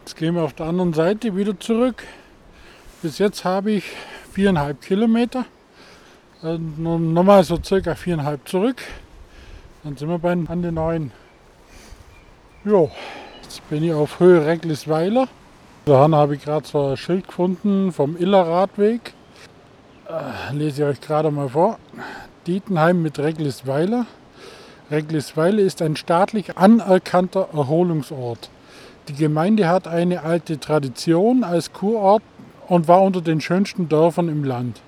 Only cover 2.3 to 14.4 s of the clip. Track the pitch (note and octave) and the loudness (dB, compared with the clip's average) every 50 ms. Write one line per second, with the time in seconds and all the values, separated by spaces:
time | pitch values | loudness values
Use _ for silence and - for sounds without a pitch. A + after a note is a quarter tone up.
2.3 | - - _ - - - - - - - - - - - - E3+ C3 - F#3+ G#3 | -20 -20 _ -20 -20 -20 -20 -20 -20 -20 -20 -20 -20 -10 -8 -8 -4 -2 -2 -2
3.3 | - - - F#3 F#3 G3 G3 G#3+ G#3+ G3+ - - - - - - - - - - | -2 -2 -4 -2 -2 -2 -2 -2 -2 -2 -4 -6 -14 -16 -16 -18 -18 -20 -20 -14
4.3 | - - G3 G3+ F#3+ D#3 C#3+ C#3+ D3 - - - F#3+ G3 A3+ A#3 A3+ A3+ A#3+ A#3 | -4 0 2 2 2 2 0 -2 -6 -10 -4 -4 0 0 2 2 2 2 0 0
5.3 | - B3+ A#3+ - _ _ _ _ _ - - - - - - - - - _ _ | -2 -6 -6 -6 _ _ _ _ _ -20 -20 -20 -20 -20 -20 -20 -20 -20 _ _
6.3 | _ _ - D#3+ E3 E3 E3 D#3+ D3+ D3+ E3 E3 E3 E3 E3 D#3+ D#3+ E3+ F3+ F#3+ | _ _ -8 -6 -6 -6 -6 -8 -8 -6 -4 -2 -2 0 0 2 2 4 6 8
7.3 | G3+ G3 F3+ C#3 E3+ E3 - - G3 F#3+ F3+ F3 D#3 - - F3+ F3 D#3 C#3 D3 | 8 8 6 4 0 -4 -2 0 -2 -2 0 -2 -6 -6 -4 -4 -4 -2 -2 -4
8.3 | D3 C#3 _ - - F#3 F#3+ B3 C4 - - - - - - - - - - - | -6 -6 _ -6 -4 -2 -2 -2 -2 -4 -10 -16 -16 -18 -20 -20 -20 -20 -20 -20
9.3 | - - - - - - - - - - - D3+ C#3+ B2+ D3 D#3 F3 F3 D#3+ F3 | -20 -20 -20 -20 -20 -20 -20 -20 -20 -16 -14 -14 -10 -8 -6 -4 -4 -2 -2 -2
10.3 | F3 F3 E3 D3 E3+ F3+ F3 F3 E3 D#3+ D#3+ D#3+ E3 E3 D#3 C3+ - - - - | -2 -2 -2 -4 -4 -4 -4 -4 -4 -2 -2 -2 -2 -4 -4 -6 -10 -16 -20 -20
11.3 | _ _ _ - _ _ - _ - - - - - - - - - - - - | _ _ _ -20 _ _ -20 _ -20 -20 -20 -20 -20 -20 -20 -20 -20 -20 -20 -20
12.3 | - - _ - _ - - G3 G#3+ G3 D#3+ C3 - - - - - - - - | -20 -20 _ -20 _ -12 -2 2 4 4 4 2 0 -10 -16 -16 -16 -16 -18 -20
13.3 | - - - - - - - - D3+ D3+ D#3 E3+ E3 D3 D3+ C#3 - - F#3 F3+ | -20 -20 -20 -20 -20 -20 -12 -8 -4 -2 -2 -2 0 0 -2 -2 0 4 6 8
14.3 | F3+ E3+ | 8 8